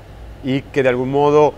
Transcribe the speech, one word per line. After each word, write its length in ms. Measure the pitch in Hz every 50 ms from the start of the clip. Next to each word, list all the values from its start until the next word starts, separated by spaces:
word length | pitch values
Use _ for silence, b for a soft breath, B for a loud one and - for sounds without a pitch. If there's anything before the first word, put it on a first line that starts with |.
| - - - - - - - - -
y 160 | 127 131 139
que 240 | 131 - - 147 131
de 60 | 127
algún 200 | 123 123 127 127
modo 440 | 139 143 147 147 147 151 151 143 -